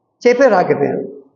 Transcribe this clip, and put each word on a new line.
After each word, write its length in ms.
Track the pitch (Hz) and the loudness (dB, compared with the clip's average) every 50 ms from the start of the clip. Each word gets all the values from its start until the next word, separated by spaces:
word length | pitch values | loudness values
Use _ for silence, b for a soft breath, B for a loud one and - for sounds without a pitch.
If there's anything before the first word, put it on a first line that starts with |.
| _ _ _ _ | _ _ _ _
চেপে 300 | - 240 247 247 277 254 | -2 0 2 2 2 2
রাখবেন। 720 | 202 185 175 - 147 - 143 131 135 143 - - - - - _ _ | 4 2 2 0 0 -2 0 -2 -4 -6 -8 -10 -14 -18 -20 _ _